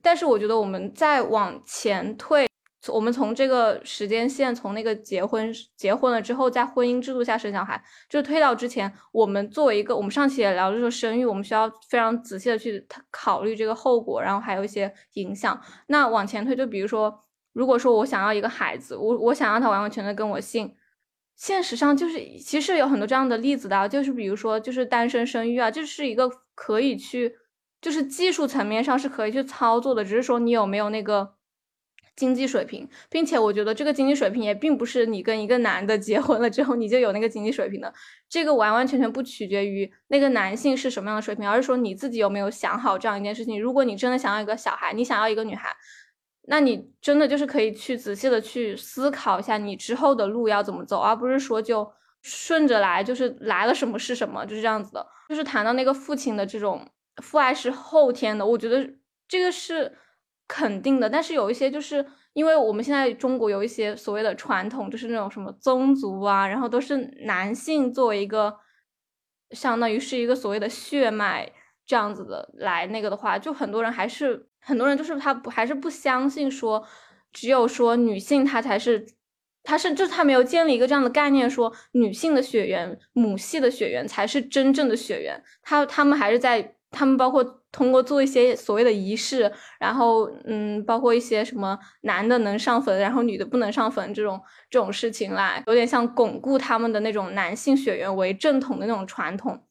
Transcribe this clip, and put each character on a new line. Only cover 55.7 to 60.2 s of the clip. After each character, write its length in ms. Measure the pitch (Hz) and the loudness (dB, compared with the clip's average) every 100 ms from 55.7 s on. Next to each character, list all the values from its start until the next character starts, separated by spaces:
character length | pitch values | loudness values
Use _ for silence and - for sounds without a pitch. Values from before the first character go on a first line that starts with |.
那 100 | 254 | 2
个 100 | 262 | 0
父 220 | 269 - 285 | -2 -6 -6
亲 220 | 269 208 | -4 -4
的 80 | 196 | -4
这 140 | 214 | -4
种 280 | 202 156 - _ _ - | -4 -6 -12 _ _ -20
父 160 | - 302 | -2 2
爱 160 | 262 | 2
是 180 | 294 247 | 0 -4
后 420 | 269 - 311 175 | -8 0 4 4
天 240 | 165 220 214 | 2 -2 0
的， 80 | 202 | 0
我 120 | 233 | 0
觉 120 | 226 | 2
得 180 | 254 269 - _ _ _ | 0 0 -12 _ _ _
这 140 | 370 | 0
个 100 | 359 | 0
是 400 | 349 - 330 - - _ _ | -2 -6 -4 -4 -6 _ _